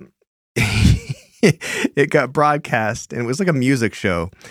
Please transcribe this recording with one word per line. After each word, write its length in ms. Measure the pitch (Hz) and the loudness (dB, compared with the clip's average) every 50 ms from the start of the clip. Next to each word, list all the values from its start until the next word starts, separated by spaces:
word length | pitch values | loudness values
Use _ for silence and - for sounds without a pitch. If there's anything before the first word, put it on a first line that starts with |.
| - - _ _ _ _ | -12 -20 _ _ _ _
<laughs> 260 | _ _ _ _ - - 117 107 - - - - - - - - - - - _ _ - - | _ _ _ _ -4 -2 -2 0 0 2 4 4 4 2 0 -8 -12 -12 -12 _ _ 2 2
it 680 | 185 - - - - - - - - - - 143 147 | 2 2 2 -4 -8 -6 -4 -4 -2 0 0 0 2
got 240 | - 151 131 123 131 | 2 0 0 0 0
broadcast, 800 | 151 147 147 147 147 - - 135 117 110 104 117 - - - - | 0 2 2 2 0 -2 -2 -2 -2 0 -2 -4 -6 -8 -10 -8
and 80 | 117 | -8
it 40 | 120 | -4
was 140 | 117 131 156 | -4 -2 -2
like 80 | 196 180 | 0 0
a 60 | 160 | 0
music 400 | 135 123 131 139 123 113 101 - | 2 2 2 2 2 0 -2 -2
show, 360 | - - 101 90 85 85 92 - _ - - | -2 -2 -2 0 0 -4 -6 -10 _ -20 -20